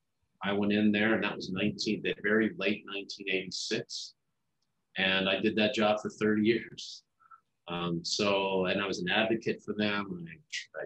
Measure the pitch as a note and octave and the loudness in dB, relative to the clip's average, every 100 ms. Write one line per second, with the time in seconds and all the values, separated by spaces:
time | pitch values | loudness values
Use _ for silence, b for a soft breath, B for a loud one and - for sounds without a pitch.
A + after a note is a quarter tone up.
0 | _ _ _ - G2 G2+ G#2 G#2 G#2+ G#2 | _ _ _ -8 -2 0 2 4 4 4
1 | A2 G#2+ G2+ F2+ F#2 F#2+ G#2 - A2 F#2 | 4 2 0 -4 -6 -2 -2 -2 -2 -2
2 | F2+ - G#2 A2 G#2+ F2+ G2+ G#2 G2 G2+ | -2 -2 2 4 2 0 -2 -2 -4 -10
3 | G2 - G2 F#2+ F#2 - - A2 - - | -8 -10 -2 -2 -2 -6 -4 -4 -6 -10
4 | - - _ _ _ _ _ _ _ - | -12 -16 _ _ _ _ _ _ _ -2
5 | F#2+ F#2+ F#2+ G2+ G#2+ G#2+ G#2+ A2 G#2 G#2+ | 0 2 0 0 0 2 2 4 2 2
6 | G#2+ - G#2+ G#2+ G#2+ A#2 - - - - | -2 -2 2 4 4 2 -2 -12 -12 -14
7 | _ _ B B B _ F2 F2 F2 E2+ | _ _ B B B _ -8 -4 -2 -2
8 | - - G#2 G2 G2 F#2+ F#2 G2 G2 E2+ | -2 0 2 2 2 2 2 0 -2 -2
9 | F2+ G#2 A2+ A2+ A2+ - - G#2 G#2 G#2 | 0 2 2 0 -2 -4 -4 0 0 0
10 | G2 F2 E2 D#2 - - - D#2 | -2 -6 -10 -16 -12 -12 -10 -10